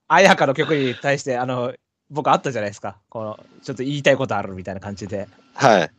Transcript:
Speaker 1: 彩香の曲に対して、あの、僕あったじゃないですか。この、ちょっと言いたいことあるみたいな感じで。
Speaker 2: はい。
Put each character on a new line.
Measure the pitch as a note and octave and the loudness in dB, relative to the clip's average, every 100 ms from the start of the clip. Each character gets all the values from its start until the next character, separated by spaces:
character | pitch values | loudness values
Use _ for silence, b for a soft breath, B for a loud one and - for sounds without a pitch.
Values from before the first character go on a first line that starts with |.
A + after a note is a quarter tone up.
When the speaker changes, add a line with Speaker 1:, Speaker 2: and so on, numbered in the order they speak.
| _ | _
Speaker 1:
彩 | E3 F#3+ - | 4 6 6
香 | D3 | 2
の | |
曲 | C3+ D3 D#3 | 0 0 0
に | C3 A#2+ | -2 -4
対 | C#3+ C#3 | -4 -4
し | |
て、 | C#3 B2 | -2 -4
あ | B2+ | -4
の、 | B2+ B2 - _ _ _ | -4 -6 -8 _ _ _
僕 | C#3+ C#3 | -4 2
あ | D3+ | 2
っ | |
た | D3 | 0
じ | A#2+ | -6
ゃ | |
な | G#2 | -6
い | |
で | G2+ | -8
す | |
か。 | G#2 G2 _ | -14 -14 _
こ | A#2 | -12
の、 | G#2+ G#2+ _ _ | -10 -12 _ _
ち | - | -14
ょ | |
っ | B2+ | -8
と | |
言 | C3 C#3+ | -6 0
い | |
た | C#3 | 2
い | C3+ | 2
こ | B2+ | 0
と | G#2+ | -4
あ | |
る | G2+ | -6
み | F#2 | -10
た | F#2 | -12
い | |
な | F#2+ | -12
感 | G#2 G2+ | -12 -12
じ | G2+ | -10
で。 | G2+ F#2+ _ _ | -10 -10 _ _
Speaker 2:
は | - C3+ G#2 | 0 4 6
い。 | D#2+ | 2